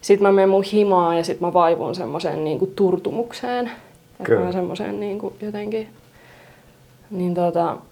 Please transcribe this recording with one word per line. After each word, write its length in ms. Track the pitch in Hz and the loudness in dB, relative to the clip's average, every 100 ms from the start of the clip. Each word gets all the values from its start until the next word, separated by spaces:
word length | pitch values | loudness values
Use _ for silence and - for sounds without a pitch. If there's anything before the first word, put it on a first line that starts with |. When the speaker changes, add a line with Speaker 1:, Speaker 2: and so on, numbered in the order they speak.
Speaker 1:
sit 180 | - 202 | 4 4
mä 100 | 202 | 6
menen 180 | 196 190 | 6 6
mun 140 | 190 | 4
himaan 540 | 196 214 202 185 170 170 | 2 2 4 4 4 0
ja 60 | |
sit 180 | 170 - | -2 -2
mä 120 | 175 | 0
vaivun 420 | 175 170 170 - 180 | 2 4 2 -2 -6
semmoiseen 480 | 127 147 175 156 | -6 -4 -4 -4
niinku 240 | 156 156 190 | -4 -2 -4
turtumukseen. 960 | - 196 180 - 226 233 - 247 247 240 - - - _ _ | 0 0 2 -2 -4 -6 -8 -6 -4 -4 -10 -20 -20 _ _
Et 60 | 196 | 0
Speaker 2:
Kyllä. 140 | - | 0
Speaker 1:
mä 60 | 180 | 0
oon 80 | |
semmoiseen 460 | 185 175 - 202 208 | -2 -4 -6 -6 -6
niinku 340 | 208 202 202 - | -6 -8 -10 -10
jotenkin... 460 | 214 208 208 220 214 - _ - - - - - _ _ _ _ - | -10 -8 -6 -8 -8 -16 _ -20 -20 -20 -20 -20 _ _ _ _ -12
Niin 220 | 196 180 | -4 -2
tota 440 | 175 175 165 165 123 - | 0 0 2 0 -4 -12